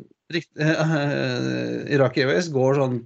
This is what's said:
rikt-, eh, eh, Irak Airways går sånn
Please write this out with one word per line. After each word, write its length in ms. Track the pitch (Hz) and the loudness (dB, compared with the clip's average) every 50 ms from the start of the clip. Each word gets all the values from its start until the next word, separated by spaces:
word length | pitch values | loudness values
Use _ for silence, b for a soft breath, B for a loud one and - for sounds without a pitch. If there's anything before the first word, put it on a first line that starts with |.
| - - _ _ _ _ | -10 -14 _ _ _ _
rikt-, 320 | 156 170 - - _ - | -8 -8 -8 -8 _ 0
eh, 220 | 151 156 156 - 156 160 160 | 0 2 2 2 2 2 2
eh, 1000 | 151 143 143 139 135 139 131 123 123 131 131 127 123 120 120 120 120 113 107 143 | 0 0 0 0 -2 -2 -2 -2 -2 -2 -2 -2 -4 -4 -4 -6 -6 -4 0 2
Irak 220 | 139 135 123 - | 4 4 4 2
Airways 320 | 156 135 135 156 180 175 165 | 2 0 2 2 0 0 0
går 300 | 147 127 131 131 139 143 | 0 0 2 2 2 2
sånn 200 | 135 127 123 120 117 | 0 0 -2 -4 -6